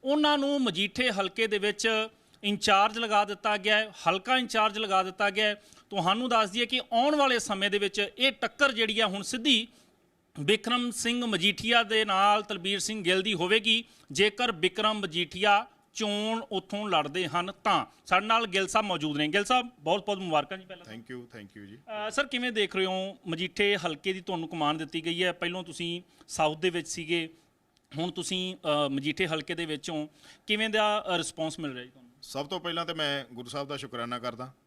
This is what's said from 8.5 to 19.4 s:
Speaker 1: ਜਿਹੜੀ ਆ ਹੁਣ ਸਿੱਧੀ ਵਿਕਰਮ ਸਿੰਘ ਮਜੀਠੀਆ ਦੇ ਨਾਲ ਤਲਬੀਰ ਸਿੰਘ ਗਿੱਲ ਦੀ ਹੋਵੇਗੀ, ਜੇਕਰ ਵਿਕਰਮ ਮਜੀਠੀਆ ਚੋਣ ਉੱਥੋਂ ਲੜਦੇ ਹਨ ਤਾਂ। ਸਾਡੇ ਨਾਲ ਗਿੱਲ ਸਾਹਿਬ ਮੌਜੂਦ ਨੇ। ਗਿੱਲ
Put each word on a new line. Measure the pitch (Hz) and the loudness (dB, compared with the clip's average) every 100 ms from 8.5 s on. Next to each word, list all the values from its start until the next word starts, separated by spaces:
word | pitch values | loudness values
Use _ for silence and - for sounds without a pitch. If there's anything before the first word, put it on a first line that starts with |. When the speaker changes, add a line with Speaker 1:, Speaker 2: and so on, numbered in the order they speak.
| - 277 | 2 2
Speaker 1:
ਜਿਹੜੀ | 220 220 214 | 2 -2 2
ਆ | 220 | 0
ਹੁਣ | 190 | 0
ਸਿੱਧੀ | 190 254 240 233 233 _ _ _ _ _ _ - | -6 -2 4 4 2 _ _ _ _ _ _ -8
ਵਿਕਰਮ | 147 214 233 247 240 | 0 2 2 -2 -2
ਸਿੰਘ | 220 233 240 240 | -4 -2 -2 -2
ਮਜੀਠੀਆ | 202 185 196 220 233 | 2 0 0 2 2
ਦੇ | 220 220 214 | 4 0 2
ਨਾਲ | 190 202 208 | 4 4 4
ਤਲਬੀਰ | 214 202 180 196 | 0 -6 -4 -2
ਸਿੰਘ | - 220 | -4 -4
ਗਿੱਲ | 175 190 | 0 2
ਦੀ | 190 | 2
ਹੋਵੇਗੀ, | 190 180 220 214 226 226 - _ | 0 2 2 4 0 -2 -18 _
ਜੇਕਰ | 147 208 208 247 | 2 2 2 -2
ਵਿਕਰਮ | 180 180 180 214 214 | 0 -2 2 0 0
ਮਜੀਠੀਆ | 196 160 175 175 208 202 247 _ _ | -4 -4 -4 0 4 4 2 _ _
ਚੋਣ | - 214 208 214 226 - | -6 -4 -2 -2 -4 -4
ਉੱਥੋਂ | 196 - 202 208 | -6 -6 -8 0
ਲੜਦੇ | 165 147 160 175 | 0 0 -2 -2
ਹਨ | 165 175 - | -2 -4 -2
ਤਾਂ। | 220 175 117 _ - | 2 2 0 _ 0
ਸਾਡੇ | 185 208 | 2 4
ਨਾਲ | 226 233 | 2 2
ਗਿੱਲ | 185 185 | 0 2
ਸਾਹਿਬ | 220 208 | 0 0
ਮੌਜੂਦ | 175 151 147 | -2 -2 0
ਨੇ। | 151 | 2
ਗਿੱਲ | 185 | 2